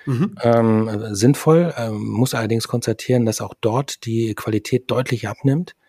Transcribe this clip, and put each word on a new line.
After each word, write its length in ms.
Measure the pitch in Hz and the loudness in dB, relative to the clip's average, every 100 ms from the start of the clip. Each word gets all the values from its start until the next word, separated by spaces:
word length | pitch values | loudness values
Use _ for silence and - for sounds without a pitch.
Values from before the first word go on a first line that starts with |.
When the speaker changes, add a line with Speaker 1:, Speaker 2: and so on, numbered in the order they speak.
| - | -4
Speaker 1:
Mhm. 300 | 123 202 - | -2 -2 0
Speaker 2:
Ähm, 720 | 120 117 113 110 110 107 107 107 | 2 4 4 2 0 -4 -6 2
sinnvoll, 580 | 117 143 - 165 170 135 | 4 4 4 4 2 -2
ähm, 320 | 113 107 110 | -6 -4 -4
muss 260 | 104 127 120 | -2 0 -2
allerdings 320 | 110 113 - | -2 -2 -2
konstatieren, 580 | 120 117 110 - 127 113 | -4 -2 -4 0 2 2
dass 160 | 107 | -2
auch 140 | 104 - | -6 -4
dort 460 | 110 117 143 - 117 | -2 -2 -4 -8 -4
die 300 | 113 113 101 | -2 -2 -4
Qualität 560 | - 107 - 127 - | -2 -4 0 -2 0
deutlich 360 | 120 127 117 101 | -2 -2 -4 -6
abnimmt. 480 | 107 135 143 180 - | -4 0 0 -2 -12